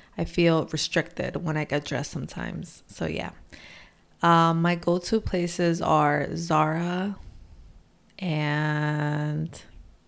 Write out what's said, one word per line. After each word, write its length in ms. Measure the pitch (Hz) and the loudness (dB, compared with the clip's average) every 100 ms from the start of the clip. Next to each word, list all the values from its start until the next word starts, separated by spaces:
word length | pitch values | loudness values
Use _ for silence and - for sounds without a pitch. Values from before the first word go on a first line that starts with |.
| - - | -14 -6
I 80 | |
feel 400 | 170 - 170 160 - | -4 2 4 4 0
restricted 640 | 156 - - 160 - - - | -4 -2 -2 -2 -6 -6 -4
when 140 | 165 151 | -4 -4
I 60 | |
get 200 | 151 147 | -2 -4
dressed 260 | 147 131 - | -2 -6 -6
sometimes. 720 | - 143 - - - 170 - - | -6 -8 -8 -8 -8 -10 -14 -16
So, 180 | - 165 | -8 -6
yeah. 240 | - - - - - - - - _ _ _ | -4 -8 -12 -20 -20 -20 -20 -20 _ _ _
Um, 400 | 170 170 165 165 | 4 6 6 4
my 140 | 170 175 | 2 2
go-to 440 | 170 175 180 226 | 2 0 2 0
places 640 | 214 180 175 - 170 170 | 0 -2 -2 2 2 2
are 520 | - 156 151 147 143 165 | 4 4 4 2 0 -4
Zara, 800 | 170 156 156 160 175 180 196 196 - - - - - - - _ _ - | 0 2 2 0 -2 -2 -4 -6 -12 -18 -20 -20 -20 -20 -20 _ _ -8
and 1400 | 180 151 151 147 151 151 151 151 147 147 151 151 160 - - - - - | -2 0 0 0 0 0 0 0 0 -2 -2 -4 -6 -8 -18 -20 -20 -20